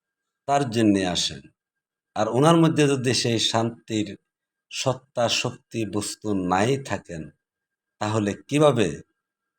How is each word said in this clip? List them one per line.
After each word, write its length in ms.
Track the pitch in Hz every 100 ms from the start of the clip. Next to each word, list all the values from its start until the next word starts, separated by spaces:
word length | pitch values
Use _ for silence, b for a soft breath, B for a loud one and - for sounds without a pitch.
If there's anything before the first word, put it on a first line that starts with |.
| _ _ _ _ -
তার 240 | 143 131
জন্যে 360 | 117 107 101 92
আসেন। 360 | 85 - 69 - _ _ _ _ _ _ 98
আর 120 | 107
ওনার 300 | 120 156 170
মধ্যে 300 | 160 135 143
যদি 260 | 135 123
সেই 260 | 113 123 113
শান্তির 800 | - 113 117 - - 110 98 95 _ _ _ _ -
সত্তা, 600 | - 135 127 _ - 113
শক্তি, 560 | - 127 - _ 113 104
বস্তু 420 | 101 101 - 107
নাই 500 | 98 90 92 113 139
থাকেন, 460 | 135 98 - 82 73 _ _ _ _ _ _ -
তাহলে 340 | 107 110 101 95 -
কিভাবে 540 | 143 147 117 90 71 - _ _ _ _